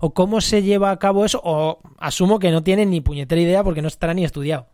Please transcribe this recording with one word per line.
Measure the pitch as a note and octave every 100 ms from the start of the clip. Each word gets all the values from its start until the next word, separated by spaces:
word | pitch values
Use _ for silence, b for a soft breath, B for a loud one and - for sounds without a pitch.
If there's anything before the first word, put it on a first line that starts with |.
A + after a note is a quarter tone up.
¿O | D#3+
cómo | - F#3 A3
se | - G#3
lleva | G3 G3+ G3
a | F#3+
cabo | G3 G3
eso? | G#3+ -
O | F3 D#3 D#3 D#3+ - -
asumo | D#3 - F#3 G#3+
que | F#3
no | E3
tienen | D#3+ G3 G3+
ni | E3+
puñetera | C3 D3 C3+ E3
idea | E3+ F#3+
porque | G3 D#3
no | D3+
estará | - E3
ni | F3+
estudiado. | E3 D3 C#3+ D3+ A#2+